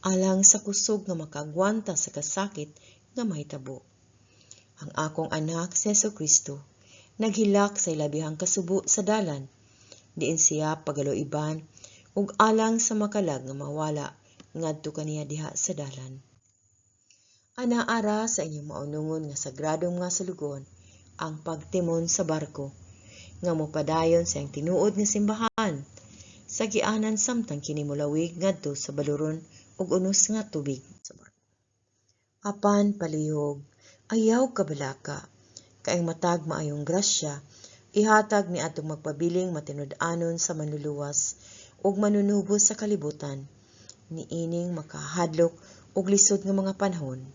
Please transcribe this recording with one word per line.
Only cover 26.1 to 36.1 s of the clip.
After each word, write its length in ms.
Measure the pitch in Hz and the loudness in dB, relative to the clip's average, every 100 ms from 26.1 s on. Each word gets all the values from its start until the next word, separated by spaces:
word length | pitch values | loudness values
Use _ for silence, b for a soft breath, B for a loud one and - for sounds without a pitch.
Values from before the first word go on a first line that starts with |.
| B B B - | B B B -12
sa 160 | - 220 | -2 0
gianan 480 | 214 - 220 214 214 | 2 2 2 0 0
samtang 400 | - 240 226 147 | 0 0 -2 -6
kini 240 | 143 151 | -4 -4
molawig 560 | 147 143 147 151 165 170 | -2 -2 0 0 0 0
ngadto 400 | 190 190 151 143 | 0 0 -6 -6
sa 160 | - | -6
baluron 480 | 147 143 147 156 160 - B B | -2 -2 0 -2 -4 -10 B B
ug 160 | - 185 | -8 0
unos 320 | 185 185 202 - | 2 2 2 2
nga 160 | 220 214 | -2 -4
tubig. 320 | 160 143 131 - - - - - _ _ _ _ _ _ _ _ _ _ _ 202 | -4 -4 -6 -10 -20 -20 -20 -20 _ _ _ _ _ _ _ _ _ _ _ -8
Apan 480 | 202 208 202 208 | 2 4 6 4
palihog, 640 | 202 165 156 151 151 147 143 143 b b b _ | 2 -2 -2 0 0 -2 -4 -12 b b b _
ayaw 400 | 226 220 233 262 | 4 6 6 4
kabalaka, 800 | 233 156 143 135 139 - 143 - _ B B B _ | 2 -2 -2 -4 -6 -10 -10 -12 _ B B B _
kaayong 240 | - 175 | -2 0
matag 340 | 170 | 0